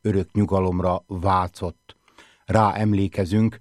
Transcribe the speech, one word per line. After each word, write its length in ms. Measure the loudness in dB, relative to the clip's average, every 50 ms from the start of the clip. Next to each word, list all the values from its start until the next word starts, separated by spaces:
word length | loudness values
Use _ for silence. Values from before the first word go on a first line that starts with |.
örök 320 | -4 -2 -2 -2 -2 -2 -2
nyugalomra 720 | -2 0 0 0 0 0 0 -2 -2 -2 -2 -2 -2 -6
Vácott. 920 | -8 -10 -4 -2 0 0 0 0 -2 -6 -8 -10 -10 -10 _ _ _ -20 _ _ _ _ _ -20 _ _ _ _
Rá 280 | 0 2 4 4 4 2
emlékezünk 880 | 0 0 0 2 2 0 -2 -2 -4 -4 0 0 0 0 0 -2 -6